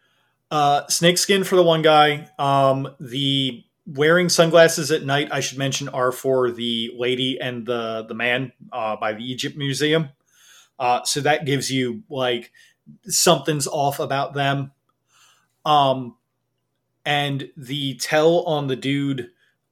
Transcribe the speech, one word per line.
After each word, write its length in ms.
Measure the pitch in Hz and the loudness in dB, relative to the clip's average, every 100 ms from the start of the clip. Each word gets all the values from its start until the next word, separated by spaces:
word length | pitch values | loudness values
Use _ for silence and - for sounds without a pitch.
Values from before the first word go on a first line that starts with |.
| _ _ _ _ _ | _ _ _ _ _
Uh, 340 | 151 143 143 - | 0 2 2 0
snake 300 | - 170 175 | 2 4 2
skin 260 | - 196 | 0 0
for 100 | 185 | 2
the 80 | 185 | 4
one 200 | 170 160 | 4 4
guy. 460 | 156 151 151 147 - - | 6 6 6 2 -8 -4
Um, 600 | 139 139 135 135 139 - | 0 4 4 2 -4 -12
the 640 | 127 131 139 139 135 117 _ _ - | -10 -4 -2 0 -2 -6 _ _ -14
wearing 420 | 135 151 175 175 | 0 4 4 2
sunglasses 640 | - 165 165 165 - 139 | 2 6 8 6 4 -2
at 140 | 156 | -2
night, 240 | 139 139 147 | 0 -2 -2
I 80 | 147 | -4
should 180 | 135 131 | -6 -4
mention, 300 | 139 135 139 | -4 -4 -6
are 220 | 135 127 | -2 -2
for 400 | 123 135 131 123 | -2 0 2 0
the 400 | 113 120 117 117 120 | -2 -4 -4 -6 -4
lady 420 | 123 127 131 131 | -2 -2 -2 -4
and 240 | 131 123 | -6 -8
the, 400 | 113 120 113 113 113 | -6 -6 -4 -8 -10
the 60 | |
man, 360 | 113 120 123 131 _ - | -4 -2 -2 -4 _ -14
uh, 240 | 123 110 107 | -8 -6 -4
by 160 | 110 | -4
the 100 | 107 | -6
Egypt 340 | 123 123 139 147 | -8 -8 -8 -6
Museum. 520 | 143 127 151 156 147 _ _ _ _ - _ - | -6 -2 0 0 0 _ _ _ _ -20 _ -4
Uh, 240 | 123 120 | -2 0
so 160 | - 147 | -2 -2
that 240 | 143 151 139 | 0 0 0
gives 240 | 139 120 | -2 -2
you, 320 | 131 123 110 - | -2 -2 -4 -10
like, 400 | 139 127 120 - _ _ _ - - | -4 -2 -2 -6 _ _ _ -20 -20
something's 640 | 202 - - 156 147 151 135 | -6 0 2 2 0 -4 -4
off 320 | 156 139 - | -2 -2 -2
about 340 | 139 139 143 | -4 -4 -4
them. 380 | 143 139 139 139 _ _ _ _ _ _ _ _ _ | -2 -2 -2 -6 _ _ _ _ _ _ _ _ _
Um, 520 | 160 147 139 131 123 - _ _ _ _ _ _ _ _ | 2 4 4 0 -6 -16 _ _ _ _ _ _ _ _
and 460 | 151 147 143 139 - - | -4 -2 -2 -6 -8 -16
the 380 | 120 147 139 123 | -10 -6 -6 -6
tell 420 | - 156 160 170 175 | 0 4 4 4 2
on 200 | 151 139 | -2 -2
the 100 | 127 | -4
dude, 540 | 135 143 139 135 120 _ _ _ _ | -2 -2 -2 -4 -8 _ _ _ _